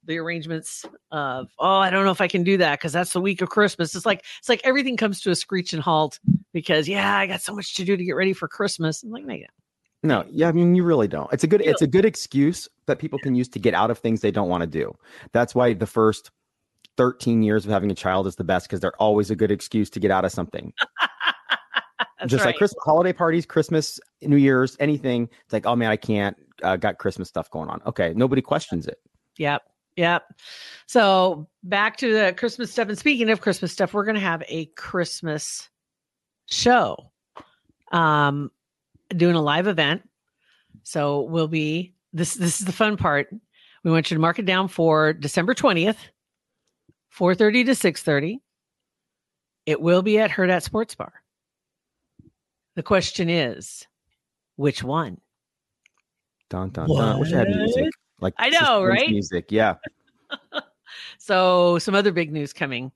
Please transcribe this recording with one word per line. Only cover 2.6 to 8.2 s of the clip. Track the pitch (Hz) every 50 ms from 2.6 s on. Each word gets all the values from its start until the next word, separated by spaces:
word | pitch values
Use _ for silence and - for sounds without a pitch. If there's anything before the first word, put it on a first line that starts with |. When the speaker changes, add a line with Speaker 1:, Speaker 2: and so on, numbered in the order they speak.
| 175 151 143 147
Speaker 1:
'cause | - 165 135
that's | 175 180 - -
the | 185
week | 180 196 190 180
of | 185 -
Christmas." | - 214 208 196 - - 170 156 -
It's | 185 170
like, | 233 196 180 - - - -
it's | - -
like | 247 208 -
everything | 269 262 277 269 262 247 214
comes | 226 214 196 -
to | - 196
a | 175
screeching | - - _ 196 185 175 - - 160
halt | 143 185 165 156 156 147 - - _ - - - - _ _
because, | 175 151 - 175 156 151 151
"Yeah, | 196 202 196 196 202 202
I | 196
got | 185 185 180
so | - - 208
much | 202 190 - - -
to | 185
do | 175 202 180
to | 180
get | 180 151
ready | 143